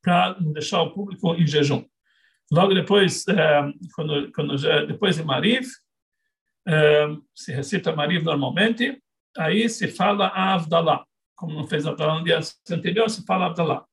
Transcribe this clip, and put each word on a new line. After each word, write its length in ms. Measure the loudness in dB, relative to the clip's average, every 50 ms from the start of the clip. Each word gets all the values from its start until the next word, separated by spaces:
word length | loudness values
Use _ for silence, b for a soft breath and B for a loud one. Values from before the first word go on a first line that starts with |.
para 360 | _ 2 2 2 2 0 -2 -4
não 140 | -4 -4
deixar 300 | -4 -4 -6 -2 0 0
o 100 | 0 0
público 420 | -2 -8 -8 -8 -8 -2 -2 -2 2
em 120 | 2 2
jejum. 360 | 2 4 2 2 2 0 -2 -4 _ _ _ _ _ _ _ _ _ _ _ _ _
Logo 220 | 4 4 4 4 4
depois, 520 | 2 2 4 4 4 4 4 2 -2 -2
eh, 460 | 0 2 2 4 4 4 4 2 0 -6 -10 -16 -16 _
quando, 360 | -8 -6 -2 -2 -4 -4 -4
quando 260 | -6 -6 -4 -2 -2 -2
já, 260 | 0 2 0 0 0
depois 320 | -2 -6 -2 0 0 0
de 80 | 0 -2
Mariv, 420 | -2 -2 0 2 2 2 0 -2 -6 -14 -20 _ _ _ _ _ _ _ _ _ _ _ _ _ _ _ _ _ 0
eh, 400 | 2 4 6 6 6 6 4 2 -2 -8 _ _ _
se 200 | -18 -12 -8 -8
recita 420 | -8 -6 -4 -4 -2 -2 -2 -2
Mariv 260 | -2 -2 0 0 -2
normalmente, 800 | 0 0 -2 -2 -2 -2 0 0 0 0 2 0 -2 -4 -4 -8 _ _ _ _ _ _ _ -4
aí 280 | -2 0 2 2 0
se 220 | 0 -2 -4 -6 -6
fala 380 | -2 0 0 0 2 2 0
a 260 | -2 0 -2 0 0
Avdalá. 540 | 0 0 0 2 2 2 4 4 0 0 -2 _ _ _ _ _ _
Como 200 | -14 -12 -10 -8
não 120 | -8 -6
fez 200 | -4 -4 -4 -2
Avdalá 320 | -4 -4 -2 -2 -2 -2 -2
no 60 | 0
dia 140 | 0 0 0 0 -6 -12 _ _ -8
anterior, 380 | -8 -4 -4 -2 0 0 0 0
se 160 | 0 -6 -4
fala 220 | -4 -2 0 0
Avdalá. 360 | -2 -2 -2 -2 -2 -2 -4 -8 _